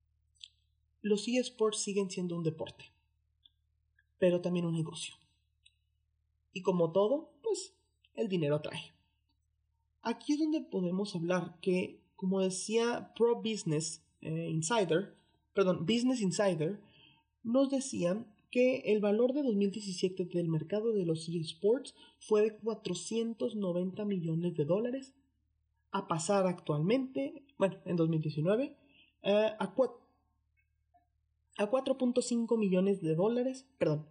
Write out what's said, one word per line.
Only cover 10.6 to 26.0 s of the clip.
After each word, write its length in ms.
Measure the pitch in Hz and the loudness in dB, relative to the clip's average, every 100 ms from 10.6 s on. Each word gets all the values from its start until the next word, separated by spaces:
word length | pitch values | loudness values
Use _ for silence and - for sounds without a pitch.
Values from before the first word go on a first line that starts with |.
podemos 540 | 254 190 180 185 202 170 | -2 -2 -2 -2 -2 -2
hablar 420 | 170 180 170 - | 0 -2 -2 -4
que, 380 | 190 180 - - _ - | -2 0 -2 -10 _ -6
como 240 | 190 190 | -2 0
decía 720 | 185 185 - 226 233 240 - - | 0 -2 -2 0 0 -2 -6 0
Pro 260 | 233 233 | 2 2
Business, 600 | 220 208 165 151 - - _ _ | -2 -4 -2 -2 -2 -10 _ _
eh, 280 | - 160 165 | -8 -6 -4
Insider, 640 | 160 160 233 170 165 196 - _ _ _ | -4 0 0 2 2 0 -10 _ _ _
perdón, 340 | 202 185 160 170 | 0 2 2 0
Business 340 | 233 254 247 | 2 2 2
Insider, 580 | 190 - 202 156 156 208 - _ - _ _ _ | 0 2 2 2 -2 -4 -12 _ -20 _ _ _
nos 280 | 226 254 269 | 0 2 2
decía 520 | 269 262 208 170 208 - _ _ | 0 -2 -2 0 -2 -6 _ _
que 280 | 247 254 - - | 2 2 2 0
el 140 | 214 | 2
valor 340 | 208 214 247 | 2 4 2
de 80 | 277 | 2
dos 140 | 269 202 | 0 2
mil 160 | 202 | 0
diecisiete 540 | 214 196 175 185 185 175 | -2 -8 -4 -2 -2 -4
del 220 | 175 165 | -2 0
mercado 460 | 156 - 208 226 | -2 -2 -2 0
de 140 | 214 165 | 0 -2
los 200 | 160 - | -2 -4
eSports 680 | 170 160 - 202 269 - - - _ | -6 -6 -2 0 0 -2 -18 -20 _
fue 240 | - 214 | 0 2
de 120 | 214 214 | 2 0
cuatrocientos 1000 | 214 214 196 180 - 226 226 226 247 214 | -6 -6 -6 -6 -4 -4 -4 -4 -4 -2
noventa 500 | 185 175 185 196 208 | -2 0 -2 -2 -2
millones 500 | 190 165 165 175 170 | -2 0 0 0 0
de 80 | |
dólares, 520 | 147 190 240 269 - _ _ _ _ _ _ _ _ | 2 2 0 -4 -10 _ _ _ _ _ _ _ _
a 180 | 196 | -6